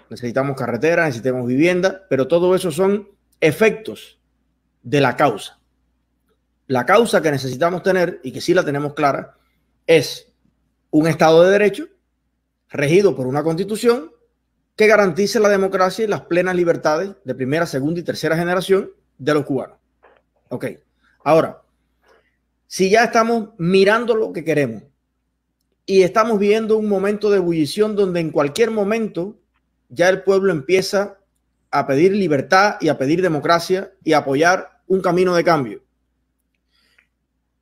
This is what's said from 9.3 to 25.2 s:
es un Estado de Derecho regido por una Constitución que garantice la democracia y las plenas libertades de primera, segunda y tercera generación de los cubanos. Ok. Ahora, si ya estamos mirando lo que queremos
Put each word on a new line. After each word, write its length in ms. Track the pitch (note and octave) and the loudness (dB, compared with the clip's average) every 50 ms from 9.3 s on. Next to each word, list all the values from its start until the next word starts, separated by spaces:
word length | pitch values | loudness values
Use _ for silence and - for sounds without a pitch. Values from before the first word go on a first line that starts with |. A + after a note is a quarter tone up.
| _ _ _ _ _ _ _ _ _ _ _ | _ _ _ _ _ _ _ _ _ _ _
es 460 | - E3 D#3+ - - - - - _ _ _ _ _ _ _ _ _ _ _ _ _ | 4 4 4 2 0 -8 -14 -18 _ _ _ _ _ _ _ _ _ _ _ _ _
un 160 | - D#3 D#3 | 0 0 2
Estado 380 | E3 D3+ - F3 D#3 D#3+ E3 F3 | 2 2 4 4 6 6 6 6
de 80 | F#3 | 6
Derecho 340 | G3 G3+ G#3 G3+ G3+ C4+ D#4 - _ _ _ _ _ _ _ _ _ _ _ _ _ _ _ _ | 4 4 2 0 -2 -4 -10 -16 _ _ _ _ _ _ _ _ _ _ _ _ _ _ _ _
regido 460 | - C#3+ D3 C#3+ E3 G3 G3+ F#3+ C3+ | -6 -4 0 2 4 4 4 2 0
por 120 | C#3 C3 | -2 -4
una 180 | B2+ C3 D3 D3+ | -4 -4 -2 -2
Constitución 640 | D#3+ E3 D#3+ G3 G3 A3 G#3 A#3 A#3 A#3 C4 D#4 E4 - _ _ _ _ _ _ _ _ _ _ _ _ | -2 -4 -4 -4 -6 -6 -2 0 0 0 0 -4 -12 -20 _ _ _ _ _ _ _ _ _ _ _ _
que 120 | - G#3+ | 2 4
garantice 520 | G#3 A3 G#3 G3+ F#3+ D3 E3 G3+ G3 - A#3 | 4 4 4 4 2 0 -2 -2 0 0 2
la 100 | G#3+ G3+ | 2 2
democracia 540 | G3+ F#3+ G3 F#3+ G3 F#3+ F#3 F#3 F#3 - A3+ | 2 2 0 0 0 0 0 0 0 -2 -4
y 40 | G#3 | -4
las 140 | F#3+ C#3 | -4 -6
plenas 340 | - - E3+ F3 F3+ F#3 F3+ | -4 -2 0 0 0 0 0
libertades 580 | F3+ F3 E3+ E3 D#3+ - D#3 D3+ D#3+ F#3+ G3+ G3+ _ | 0 0 0 0 0 0 -2 -2 -2 -4 -8 -12 _
de 120 | _ B2 B2 | _ -10 -8
primera, 320 | C3+ C3 B2+ C3+ C3 B2+ | -6 -4 -2 -2 -2 -2
segunda 340 | B2+ - C3+ C3 D3+ E3+ F3 | -2 -4 -4 -4 -4 -4 -4
y 40 | D#3+ | -6
tercera 320 | - G#2+ - - D#3 D#3+ | -8 -8 -4 -4 -2 -2
generación 540 | E3 E3+ F3 F3+ F#3+ F3+ F#3+ F#3+ F#3+ A#3+ - - _ _ _ _ - | -2 -2 -2 -2 -2 0 0 0 0 0 -4 -12 _ _ _ _ -8
de 160 | C3 C#3+ D3 | -4 -2 -2
los 100 | D3+ C#3 | 0 -2
cubanos. 340 | - C#3 B2 G2+ - - _ _ _ _ _ _ _ _ _ _ _ _ _ _ _ | -2 -4 -6 -6 -8 -14 _ _ _ _ _ _ _ _ _ _ _ _ _ _ _
Ok. 180 | - - C3+ A#2+ E2+ - _ _ _ _ _ _ _ _ | -12 -10 -10 -10 -12 -14 _ _ _ _ _ _ _ _
Ahora, 400 | - C#3 D#3 D#3+ C#3+ - - - _ _ _ _ _ _ _ _ _ _ _ _ _ _ _ _ _ _ _ _ _ | 0 2 2 2 2 0 -6 -16 _ _ _ _ _ _ _ _ _ _ _ _ _ _ _ _ _ _ _ _ _
si 240 | _ - - F#3+ F#3+ | _ -4 -2 0 2
ya 140 | G3+ A3+ A#3+ | 4 2 2
estamos 460 | A3+ A#3 A#3 A3+ A3+ A#3 A#3 G#3 G#3+ - - | 2 2 0 0 2 0 -2 -4 -8 -10 -6
mirando 560 | E3 E3+ F#3+ F#3+ F#3+ G3 A3 A#3 B3 A3+ A#3 | -2 0 2 4 4 4 2 2 0 -2 -2
lo 180 | A3 G#3+ F3+ | -2 -2 -4
que 120 | F3 F3+ C#3+ | -6 -8 -6
queremos 380 | D#3 D3+ D3+ C#3 A#2+ A2+ G2+ - _ _ _ _ _ _ _ | -2 -2 0 -2 -2 -6 -12 -16 _ _ _ _ _ _ _